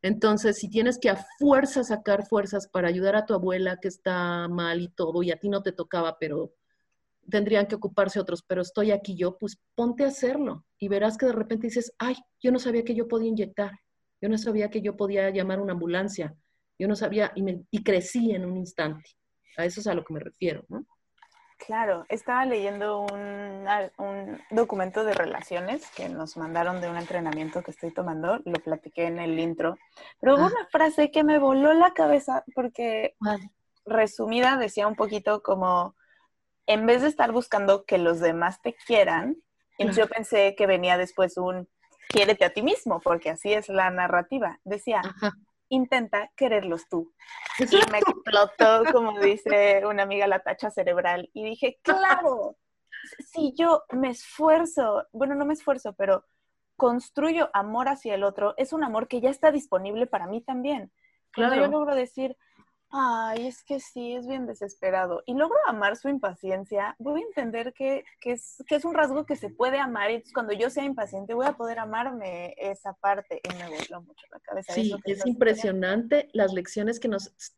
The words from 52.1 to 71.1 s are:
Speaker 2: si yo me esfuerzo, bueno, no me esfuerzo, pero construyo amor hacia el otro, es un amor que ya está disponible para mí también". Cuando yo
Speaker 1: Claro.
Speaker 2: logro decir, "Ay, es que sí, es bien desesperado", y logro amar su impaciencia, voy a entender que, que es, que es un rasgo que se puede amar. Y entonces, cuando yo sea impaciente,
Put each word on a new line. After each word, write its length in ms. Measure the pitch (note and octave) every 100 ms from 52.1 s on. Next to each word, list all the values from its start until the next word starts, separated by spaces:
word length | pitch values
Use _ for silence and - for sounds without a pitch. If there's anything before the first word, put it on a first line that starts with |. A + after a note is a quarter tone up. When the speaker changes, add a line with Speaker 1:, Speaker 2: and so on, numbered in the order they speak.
| F#4 E4+ B3 G3+ - _ _ _ - - -
Speaker 2:
si 360 | - E4 D4 B3+
yo 280 | E4+ D#4 -
me 180 | B3 C4
esfuerzo, 960 | A#3+ - - D#4 D#4+ E4+ D#4+ A#3 G#3 -
bueno, 220 | A#3 C4+
no 100 | C#4+ C#4+
me 80 |
esfuerzo, 400 | D4+ - C4 A3
pero 300 | G3 G3 F#3+ _ _ _ _ _ _
construyo 760 | B3 A#3+ - - D#4 E4 D#4
amor 340 | - G#3+ A3 B3+
hacia 260 | C#4 A#3
el 100 | G3+
otro, 300 | G3+ G3 G3+ -
es 140 | C4
un 120 | D#4+
amor 240 | C#4 A3 A#3+
que 120 | B3
ya 100 | B3
está 200 | C#4 D#4
disponible 540 | D4+ - F#3 G3 G#3+ B3
para 200 | G3+ F3+
mí 140 | A3
también". 500 | A#3 B3+ C4 D4 F#3+ _ _ _ _
Cuando 220 | - A#3 C4+
yo 40 |
Speaker 1:
Claro. 120 | C#4+
Speaker 2:
logro 220 | D4+ D4
decir, 420 | C4+ B3 - C4 B3+ _ _ _ _ _
"Ay, 560 | C#4 C4 A#3 A3+ A3+ B3
es 140 | B3
que 160 | _ C#4
sí, 340 | - B3+ A#3+ B3
es 100 | B3
bien 200 | C4+ A#3+
desesperado", 760 | A3 G3+ - F#3+ F#3 F#3 E3+ -
y 80 |
logro 240 | B3+ D#4+ C#5 D5
amar 300 | A3 G3+ A3+
su 120 | C#4
impaciencia, 880 | C#4 G3+ F3 F#3+ F#3+ G3 G3+ G3+ -
voy 220 | B3 D4+
a 40 | A4
entender 460 | F#4+ A#3 A3+ A#3
que, 300 | - C4+ C#4 - _
que 120 | A#3+
es, 320 | A#3+ - - -
que 100 | D4+
es 80 | E4
un 80 |
rasgo 320 | E4+ D4 C4+ D4+
que 100 | -
se 140 | -
puede 280 | - B3 C4+
amar. 320 | C4+ A3+ G3+
Y 40 |
entonces, 180 | A#3 -
cuando 180 | - A3+
yo 160 | G#3 A#3+
sea 140 | C4+
impaciente, 500 | C#4 C4 G3+